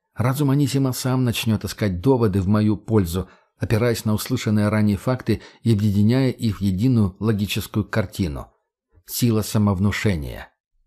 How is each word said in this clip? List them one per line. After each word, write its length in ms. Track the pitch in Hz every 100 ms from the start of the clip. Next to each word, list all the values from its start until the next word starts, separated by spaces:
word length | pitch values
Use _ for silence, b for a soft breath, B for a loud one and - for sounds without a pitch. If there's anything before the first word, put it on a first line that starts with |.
| _ -
Разум 340 | 120 135 143
Анисима 420 | 139 139 139 135
сам 320 | 123 127 131
начнет 400 | 123 107 117 104
искать 360 | 98 - 107 87
доводы 400 | 135 131 113 98
в 60 | 95
мою 300 | 107 107 107
пользу, 520 | - 107 87 90 87 b b b
опираясь 460 | - 107 120 113
на 100 | 107
услышанные 540 | 107 - 123 - 107 104
ранее 280 | 107 104 101
факты 460 | - 127 - 101 B B
и 100 | 113
объединяя 580 | 104 107 98 107 127 131
их 280 | - 117 98
в 40 |
единую 540 | 101 92 123 120 98 -
логическую 680 | 107 101 104 113 - 107
картину. 600 | 98 113 92 - 90 65 - _ _ _ _ _ -
Сила 360 | - 123 107
самовнушения. 1080 | 104 113 104 92 104 - 110 85 65 53 - _ _ _